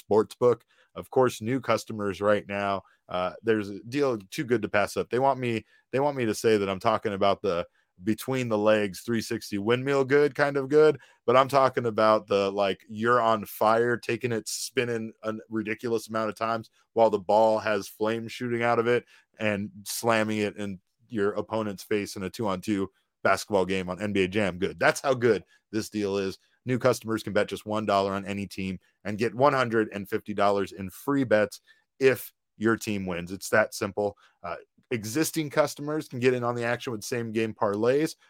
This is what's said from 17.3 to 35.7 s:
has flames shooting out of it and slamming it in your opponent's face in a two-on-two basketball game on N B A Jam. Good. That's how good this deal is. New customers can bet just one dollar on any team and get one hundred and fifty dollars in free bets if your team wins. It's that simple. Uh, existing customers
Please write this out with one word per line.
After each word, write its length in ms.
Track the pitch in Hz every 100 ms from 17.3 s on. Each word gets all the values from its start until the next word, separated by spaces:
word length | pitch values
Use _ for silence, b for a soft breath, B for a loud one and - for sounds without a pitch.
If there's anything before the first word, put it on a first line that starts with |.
| 104 110 110
has 260 | 104 104 98
flames 460 | - 107 113 113
shooting 320 | - 123 117
out 160 | 120 117
of 80 | 117
it 160 | 120 - b b -
and 320 | 107 101 104 104
slamming 540 | 98 - 117 113 107 107
it 180 | 104 90
in 240 | 101 92 _ _ _
your 240 | 113 101
opponent's 520 | 98 104 110 107 95
face 320 | - 107 98 110
in 80 |
a 60 | 92
two-on-two 600 | - 107 92 107 101 95 _ _ _
basketball 420 | 98 98 - 101
game 240 | 92 95 90
on 140 | 90
N 100 | 104
B 120 | 98
A 40 | 92
Jam. 300 | 104 98 87
Good. 200 | 90 82
That's 200 | 139 -
how 140 | 143
good 300 | 127 120 95 - b b
this 180 | 107 107
deal 300 | 107 101 101
is. 200 | 95 - _ _ 120
New 140 | 127
customers 420 | 131 117 110 110
can 100 | -
bet 140 | 101 98
just 200 | 95 107
one 200 | 107 104
dollar 260 | 101 98
on 120 | 98
any 220 | 98 101 98
team 340 | - 95 90 _ _
and 140 | 98 104
get 160 | 117
one 180 | 107 143
hundred 360 | 135 123 113 110
and 160 | 101 98
fifty 260 | 107 -
dollars 380 | 101 101 101 95
in 180 | - 95
free 320 | - - 139
bets 380 | 123 107 104 - _ b b -
if 320 | 135 120 - _ _ -
your 180 | 110
team 320 | 113 - 101 92
wins. 240 | 87 87
It's 200 | 98 -
that 240 | 110 110
simple. 420 | - 104 101 104 - b b
Uh, 140 | 87 76 - _ -
existing 600 | 123 104 131 160 165 147
customers 580 | 156 -